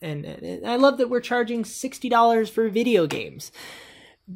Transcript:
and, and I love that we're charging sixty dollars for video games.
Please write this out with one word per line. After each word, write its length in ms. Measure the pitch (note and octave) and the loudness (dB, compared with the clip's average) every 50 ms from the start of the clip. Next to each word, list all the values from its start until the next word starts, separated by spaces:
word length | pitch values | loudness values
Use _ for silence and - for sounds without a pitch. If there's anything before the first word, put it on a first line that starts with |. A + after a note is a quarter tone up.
and, 240 | F3 D#3+ D3+ D3 D3 | -12 -10 -10 -10 -10
and 400 | - - - - F3 F3+ - - | -12 -14 -14 -12 -12 -10 -8 -6
I 120 | A3 A#3+ | -4 2
love 220 | B3 C4+ C#4 C4+ B3 | 4 4 4 4 4
that 120 | B3+ A#3+ | 0 0
we're 80 | B3 A#3+ | 0 -2
charging 460 | A#3+ - B3 B3 A#3+ A3 A#3+ A#3 G#3+ | -2 -2 -2 -2 -2 -2 -4 -4 -6
sixty 440 | - - - - C4+ - - - B3 | -6 -8 -8 -8 -10 -8 -8 -4 2
dollars 400 | A#3+ A#3 A#3 A#3 A3+ A3+ A3 G#3 | 4 6 6 6 4 4 0 0
for 200 | - A3 A3+ A3 | 0 0 0 2
video 400 | G3 A3+ A#3+ B3 A#3 F#3 D#3+ D3 | 2 2 2 4 4 4 4 2
games. 420 | - - - - - C#3+ - - - - - - - - - - - - - - _ _ _ - F#3 | -2 -6 -8 -10 -12 -16 -18 -18 -18 -20 -20 -20 -20 -20 -20 -20 -20 -20 -20 -20 _ _ _ -20 -20